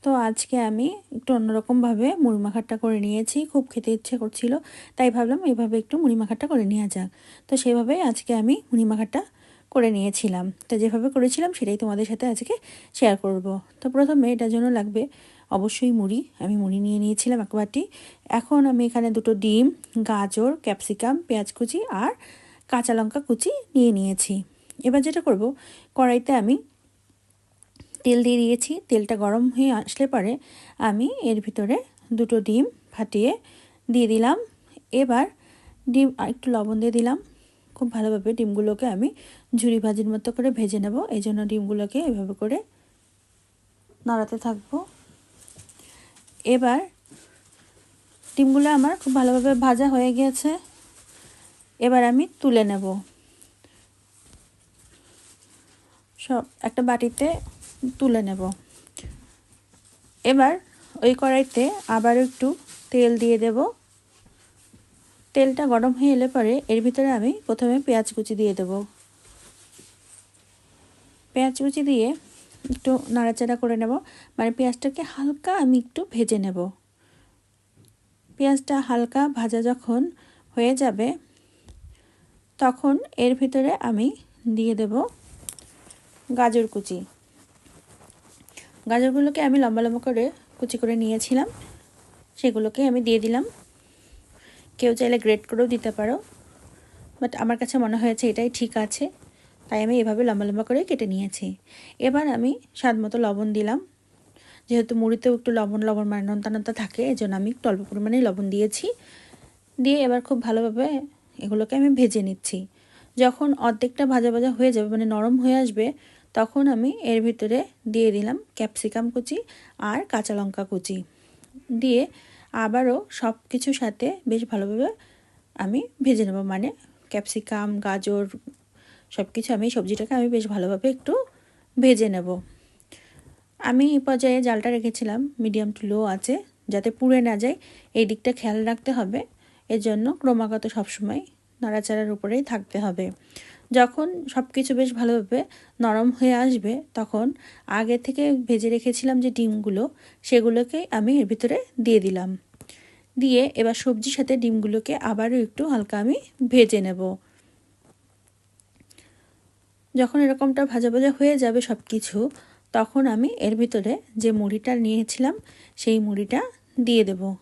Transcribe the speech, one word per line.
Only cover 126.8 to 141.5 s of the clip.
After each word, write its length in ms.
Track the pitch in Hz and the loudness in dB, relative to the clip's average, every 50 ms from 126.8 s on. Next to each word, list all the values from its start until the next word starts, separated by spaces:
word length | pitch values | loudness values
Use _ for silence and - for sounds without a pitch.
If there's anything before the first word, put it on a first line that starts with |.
| - _ _ _ _ _ | -20 _ _ _ _ _
ক্যাপসিকাম, 580 | - 208 202 - - 220 214 - 220 208 208 208 208 202 202 | -8 -6 -6 -4 -8 -8 -6 -6 -6 -6 -4 -4 -6 -4 -4
গাজর, 380 | 208 196 196 190 208 202 202 202 196 - - _ - - _ _ _ _ _ _ _ - _ _ _ - | -4 -4 -4 -2 -2 -2 -2 -2 -4 -8 -16 _ -20 -20 _ _ _ _ _ _ _ -20 _ _ _ -8
সব 120 | - 196 190 _ | -8 -8 -6 _
কিছু 140 | 226 220 - 247 202 | -8 -4 -2 -2 -2
আমি, 100 | 214 233 - | -2 -2 -2
সবজিটাকে 380 | 247 180 185 208 214 214 226 269 254 | -2 -2 -2 -4 -4 -4 -4 -2 0
আমি 80 | 240 240 240 | 0 2 0
বেশ 100 | 233 220 214 208 | 0 -2 -2 -4
ভালোভাবে 340 | 202 180 185 196 190 190 262 262 | -4 -2 -2 -4 0 0 -2 -2
একটু 180 | 262 - - 330 508 523 - _ _ _ _ _ _ _ _ _ 254 | -2 -4 -2 -2 -2 -2 -4 _ _ _ _ _ _ _ _ _ 2
ভেজে 300 | 254 262 247 208 226 214 190 | 6 6 6 6 4 0 0
নেব। 120 | 180 175 180 180 185 185 - - - _ _ _ _ _ _ - - _ _ _ - _ - - _ _ _ _ _ - - | -4 -4 -6 -6 -8 -8 -14 -20 -20 _ _ _ _ _ _ -20 -20 _ _ _ -20 _ -20 -20 _ _ _ _ _ -4 0
আমি 160 | 247 254 277 294 302 | 2 4 4 4 4
এই 60 | 277 262 - | 2 2 2
পর্যায়ে 320 | 269 247 254 262 254 254 254 247 | 0 2 2 2 2 2 2 0
জালটা 220 | 233 214 208 240 240 | 0 0 0 -2 -2
রেখেছিলাম 440 | 233 220 226 220 - 240 214 208 233 269 285 285 - 226 | 0 -2 -2 -4 -4 -6 -4 -4 -4 -4 -6 -4 -4 -4
medium 260 | 220 202 214 214 208 208 - | -2 0 -2 -2 -2 -6 -6
to 40 | 214 202 | -6 -4
low 120 | 208 214 220 208 190 | -2 0 0 -2 -2
আছে, 200 | 196 - - 254 381 - _ _ _ _ - 202 | -4 -2 -4 -4 -4 -4 _ _ _ _ -4 -4
যাতে 160 | 202 196 226 226 - | -2 -2 -2 -4 0
পুড়ে 220 | 254 254 262 254 240 233 | 2 4 4 4 4 2
না 60 | 220 202 214 | 0 0 -2
যায়, 120 | 247 320 - - - - - - _ _ 220 | -2 -4 -4 -10 -20 -20 -20 -20 _ _ 0
এই 60 | 226 202 | 2 2
দিকটা 220 | 220 220 _ 254 247 254 | 0 -2 _ -4 -4 -2
খেয়াল 200 | - 226 208 220 220 220 | -4 -4 -2 0 0 -2
রাখতে 220 | 233 226 - 269 262 247 | -2 -2 -2 -4 -2 -2
হবে। 220 | 214 190 202 262 - - _ _ _ _ _ _ _ _ | -2 -4 -4 -6 -8 -10 _ _ _ _ _ _ _ _
এর 100 | 214 226 208 226 | -4 -2 0 0
জন্য 180 | 214 214 220 254 302 339 | 0 0 0 -2 -2 0
ক্রমাগত 420 | - 262 247 226 226 214 220 220 - 226 - | 0 2 2 2 0 -2 -4 -4 -6 -6 -4
সবসময় 460 | 226 196 - - - 202 202 226 285 381 - _ _ _ _ | -4 -6 -6 -6 -8 -6 -4 -4 -6 -8 -10 _ _ _ _